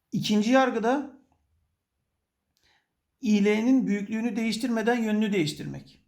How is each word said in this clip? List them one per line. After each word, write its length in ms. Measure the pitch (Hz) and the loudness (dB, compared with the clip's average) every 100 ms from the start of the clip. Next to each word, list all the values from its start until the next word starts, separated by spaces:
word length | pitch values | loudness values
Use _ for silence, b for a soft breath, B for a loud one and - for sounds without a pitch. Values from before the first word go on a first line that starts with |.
| _ | _
İkinci 380 | 214 - 208 214 | -6 0 0 4
yargıda 680 | 262 262 226 220 277 262 - _ _ _ _ _ _ _ _ _ _ _ _ _ _ _ _ _ _ _ _ | 4 4 0 0 -2 -4 -16 _ _ _ _ _ _ _ _ _ _ _ _ _ _ _ _ _ _ _ _
İ 240 | 220 208 | 0 2
L'nin 420 | 202 214 233 262 190 | 4 2 2 2 2
büyüklüğünü 500 | 202 202 220 233 220 | -2 -4 -6 -4 -4
değiştirmeden 680 | 226 220 254 226 220 240 | -4 -4 -4 -2 0 0
yönünü 300 | 220 214 214 | 0 0 0
değiştirmek. 680 | 196 151 - 147 139 - _ | 0 -2 -4 -12 -14 -18 _